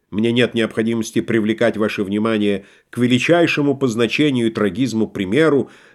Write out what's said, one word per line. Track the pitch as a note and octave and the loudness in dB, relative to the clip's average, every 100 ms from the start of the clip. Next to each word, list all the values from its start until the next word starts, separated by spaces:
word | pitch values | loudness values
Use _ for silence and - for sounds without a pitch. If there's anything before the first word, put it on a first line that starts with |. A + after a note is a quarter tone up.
| - | -8
Мне | G2 A#2 | -2 0
нет | A#2+ A#2 | 2 2
необходимости | A2+ A2 A#2 A2 A2+ A2 B2 | 0 -2 0 -2 -2 -2 -4
привлекать | A#2+ A2+ G#2+ G#2+ A#2 G#2 | 0 0 0 0 0 0
ваше | G#2+ - | -2 -2
внимание | G2 G#2 A2+ A2 G2+ G2 - - - | -4 -2 0 0 0 -2 -6 -20 -10
к | A#2+ | -2
величайшему | B2 B2 - E3+ E3 D#3 C#3+ C3 | 0 2 2 2 2 0 0 0
по | C3 | -2
значению | A2+ A2+ - D3+ B2+ A2+ | 0 0 0 0 2 0
и | |
трагизму | A2 G#2 G#2 C3 A2 G2+ | 0 -2 0 -2 -2 -2
примеру, | - F#2 C3 D#3+ C#3 - - - | -4 -2 2 2 2 -2 -10 -20